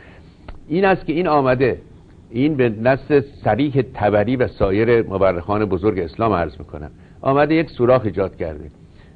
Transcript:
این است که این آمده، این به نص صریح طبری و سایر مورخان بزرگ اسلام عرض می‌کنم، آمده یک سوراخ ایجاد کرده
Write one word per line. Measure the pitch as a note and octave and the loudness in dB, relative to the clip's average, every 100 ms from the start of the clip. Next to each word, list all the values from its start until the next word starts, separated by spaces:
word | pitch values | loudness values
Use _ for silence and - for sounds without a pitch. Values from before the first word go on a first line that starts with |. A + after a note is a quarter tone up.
| - - - - - - - | -20 -20 -20 -20 -18 -18 -6
این | E3+ G3 | 0 2
است | F3+ - | 0 -2
که | |
این | D3+ F3+ | -2 0
آمده، | D3 C3 B2+ B2+ E2 - - - - - | 2 2 2 2 0 -10 -20 -20 -20 -10
این | A#2 D3+ C#3 | -2 0 2
به | A#2+ | 0
نص | G#2+ A#2+ C3+ - C#3+ C#3+ - | 2 0 0 2 2 0 -4
صریح | A#2+ B2+ C#3+ C3 | -2 0 0 0
طبری | A2+ - G#2 G#2 G#2 B2+ | -2 -2 0 2 0 0
و | A#2 | -2
سایر | - G2+ G2+ A2+ A#2 | 0 0 2 2 2
مورخان | G#2 F#2+ F#2+ E2+ G#2 G#2 G#2 | 0 0 0 0 -4 -2 -2
بزرگ | F#2 G#2+ F#2 | 0 0 -2
اسلام | E2 - A2+ | -6 -2 0
عرض | F2+ D#2+ - | 0 -2 -8
می‌کنم، | - D2+ D2 - - - | -16 -14 -16 -18 -20 -6
آمده | C3+ C#3 D3 D#3+ | 0 2 2 0
یک | E3 | -2
سوراخ | - A#2+ B2+ G#2 | 0 4 4 2
ایجاد | F2 F#2 - | -4 -6 -4
کرده | E2+ D2+ D2+ - - - - | -10 -10 -16 -20 -20 -20 -20